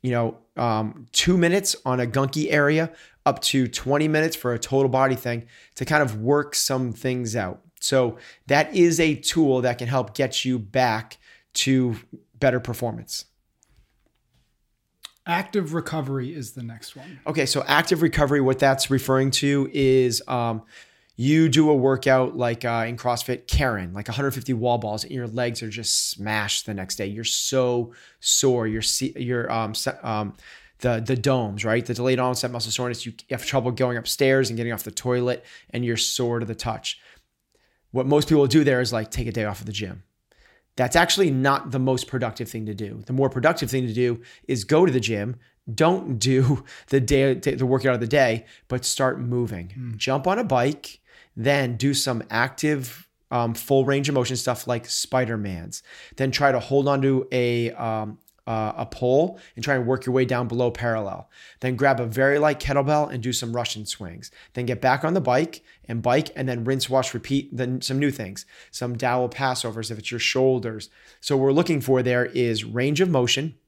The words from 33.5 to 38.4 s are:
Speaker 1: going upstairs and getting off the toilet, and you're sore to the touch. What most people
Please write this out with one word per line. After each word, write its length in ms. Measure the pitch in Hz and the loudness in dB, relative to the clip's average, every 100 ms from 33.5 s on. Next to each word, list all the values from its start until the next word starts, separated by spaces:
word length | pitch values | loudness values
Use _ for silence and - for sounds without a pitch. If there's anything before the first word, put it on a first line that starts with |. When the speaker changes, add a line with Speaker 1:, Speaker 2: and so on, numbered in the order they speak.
| 135 123 | 0 0
Speaker 1:
going 240 | 117 127 | 0 0
upstairs 540 | 120 - - 131 135 123 | 0 -4 2 4 4 2
and 80 | 117 | -2
getting 160 | 117 | -4
off 100 | 113 | -6
the 80 | 107 | -8
toilet, 540 | - 127 123 123 123 - - _ | -6 -2 0 0 -4 -8 -20 _
and 160 | 120 | -4
you're 100 | 120 | -2
sore 440 | 113 - - 120 117 | -2 -2 -2 -2 -2
to 60 | |
the 100 | 113 | -4
touch. 440 | 113 120 113 - - - _ _ _ _ _ _ _ _ | -6 -6 -6 -8 -10 -14 _ _ _ _ _ _ _ _
What 160 | 123 131 | -2 4
most 200 | 147 147 | 2 6
people 180 | 156 | 4